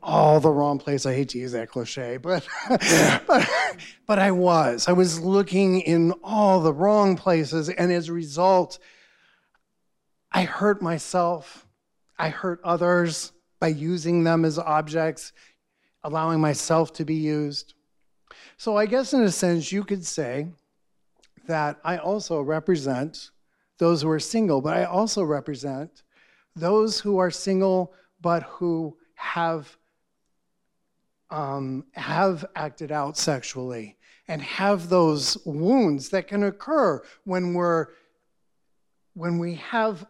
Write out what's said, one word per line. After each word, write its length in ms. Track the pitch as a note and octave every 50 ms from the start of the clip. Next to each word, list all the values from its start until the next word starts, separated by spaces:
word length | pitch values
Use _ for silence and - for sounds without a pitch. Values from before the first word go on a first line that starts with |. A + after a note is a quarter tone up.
| -
all 380 | - D#3 D#3 D#3 D3+ D3+ D#3
the 100 | C3+ D#3
wrong 260 | D3 C#3+ C#3+ D3 C#3+ C3+
place. 280 | - - C#3+ C3+ -
I 80 | C3+ B2+
hate 160 | C3 C#3 C3
to 80 | - B2
use 160 | B2+ B2+ B2
that 160 | A#2 A2+ A2+
cliche, 480 | - C3 A#2 - - - B2+ A#2+ A#2+ C3
but, 280 | C3 E3+ F#3 E3+ - - - -
<laughs> 120 | - -
but, 800 | B3+ G#3 - F3 E3+ D#3+ D3+ D#3 - - - - E4 B3 - - - E5 F#5 F#5 - - - - - _ _
but 140 | - G#3+ G3
I 100 | F#3+ G3+
was. 580 | F#3+ F3+ F3+ F3+ E3+ D#3+ D3+ B2+ A#2+ A#2 - -
I 20 |
was 300 | F3+ F3+ F#3 F3+ D#3+ E3
looking 580 | D#3+ F#3 F#3+ G3 G3+ G3 F3+ F#3+ G3 F#3+ F#3 F#3
in 320 | F3 D#3 E3+ E3 E3+ E3 F#3 - -
all 340 | - A3 G#3+ G#3+ G3 F#3+ F#3
the 140 | D#3 D#3+ D3
wrong 420 | C#3 F3+ G3+ G#3+ G#3+ G3+ G3 F#3
places, 540 | D#3+ - F#3+ F3 D#3+ D#3 C3 D#3 E3 D#3 D3+
and 200 | F3+ - F3 F3+
as 200 | F3+ F3 E3 E3
a 40 | E3+
result, 680 | E3+ E3 D3 C#3 D#3+ F3+ F#3+ F#3+ F#3 F3 - - - _ - - _ _ _ _ _ _ _ _ _ _ _ _ _ _ _ _ _ _ _ _ _ _ _ _ _ _ _
I 140 | - F#3+ F3+
hurt 380 | E3 - - F#3+ G#3 G3+ G3+
myself. 840 | G3 E3 E3+ D#3 - - - F#3 F3 E3+ F3 D#3+ D#3+ - - - _ _ _ _ _ _ _ _ _ _ _ -
I 80 | E3 D#3+
hurt 320 | D#3 - - F#3 F3 E3+ -
others 640 | F3 E3+ E3+ F3 F3 F3+ F3 F3 E3+ D#3 - - - _ _ _ _ _ -
by 80 | - E3
using 560 | D#3+ C#3+ D3 E3 F3+ F3 D3+ E3+ F3 E3+ E3
them 180 | E3 E3 E3 E3
as 160 | D#3+ D3 D#3
objects, 720 | E3 D#3+ D3+ D#3 D#3 D3+ D3+ E3 D#3+ D#3+ D#3 - - - _ _ - _ _ _ _ _ _ _ _ _ _ _ -
allowing 380 | D3+ D3+ D#3+ D#3+ D#3+ E3 D#3
myself 500 | D#3 D3+ C#3+ - - - E3 E3 D#3+ D#3 -
to 100 | - D#3+
be 100 | D3 D#3+
used. 580 | D#3+ D#3 D3+ D3+ D3+ D3+ D3 C#3+ C#3+ - _ - _ _ _ _ _ _ _ _ _ _ _ - - - - _ -
So 180 | - A3+ G#3+
I 100 | G#3 G#3+
guess 280 | G#3+ A3 C4 C4 C4 -
in 100 | C4 A#3
a 80 | G3
sense, 400 | E3 - - F3+ E3+ E3+ D3 -
you 140 | F#3 G3+ G#3
could 200 | F#3 G3+ F#3+ E3+
say 440 | - - - D3 A#2+ B2 C#3 D3 F3 E3+ _ _ _ _ _ _ _ _ _ _ _ _ _ _ _ _ _ _ -
that 320 | E3 D#3 D3+ D3 D3 - -
I 100 | D#3+ F3+
also 460 | E3 D3+ F3 G3+ G#3+ G3 - E3+ D3+
represent 880 | C#3 C3+ D#3 D#3+ D3+ - F3+ D#3 C3 C3+ C3 B2 C3+ D#3+ D#3+ - - - _ _ _ _ _ _ _ _ _ -
those 240 | F3 E3+ F3 D#3
who 80 | C#3+ D#3+
are 100 | D#3+ D#3
single, 400 | D3+ - - A3+ A3 F#3+ D3 C3+
but 160 | C3 D#3 E3
I 80 | F3 F3+
also 400 | F3 F3 F#3 A3 A3 - G#3 F#3
represent 800 | D3+ D3+ C#3+ C3+ D#3 D3 B2+ B2+ C#3+ C3 C3+ D3+ E3+ _ _ _ _ _ _ _ _ _ _ _ _ - E3+
those 420 | D#3+ F3 G3+ G#3+ G#3+ A3+ G#3 -
who 200 | - G#3 G3+ F#3
are 120 | F#3 F3+
single 640 | D#3 - - G3 F#3+ F#3+ F#3+ F#3+ F#3 F#3 F3+ F3 - _ _ _ _ _
but 240 | E3 E3+ E3+ E3+ D3
who 540 | - - - F3+ E3+ E3 D#3+ D#3+ D3+ - _ _ _ _
have, 640 | - - - - F3 E3+ E3 E3 D#3+ D3 - - _ _ _ _ _ _ _ _ _ _ _ _ _ _ _ _ _ _ _ _ _ _ _ _ _ _ _ _ _ _ -
um, 560 | E3 D3+ D3 C#3 C3+ C#3 C3+ C3 C3 C3 D3 _
have 520 | - - - - D3+ D#3+ F#3+ G3 F#3 D#3+ - - -
acted 360 | E3+ D3+ D3+ - - D#3+ C#3
out 240 | D3+ D3+ C#3+ C#3+ D#3+
sexually 800 | - - E3 D3 B2+ - - - C3 B2+ B2+ B2 A#2 A2 G#2 - _ _ _ _ _ _ -
and 140 | E3 D3+
have 480 | C#3 - - - F#3+ G3+ G#3 F#3 E3+ E3+
those 480 | F#3 F3+ E3+ D#3+ D3+ D3 C3+ - - D#3+ -
wounds 640 | E3+ C#3+ D3 E3 F#3 B3+ C4+ A#3 E3+ D3 C3+ C3 -
that 180 | - F#3+ F3+ -
can 140 | G3+ G3+
occur 580 | G3+ G3+ G3 G3+ - B3+ D#4 D#4 C4 F#3+ D3 B2+ - - - _ -
when 300 | G3 F3+ F#3 F3+ F3 F3
we're, 360 | F3 F3 F3 E3+ D#3+ D3+ - - _ _ _ _ _ _ _ _ _ _ _ _ _ _ _ _ _ _ _ _ _ _ _ -
when 240 | F#3 D#3+ F3 E3+ E3+
we 160 | E3+ E3+ E3+
have 540 | D3+ - - - A#3 A3 A3 G#3 D#3+ F#3+ -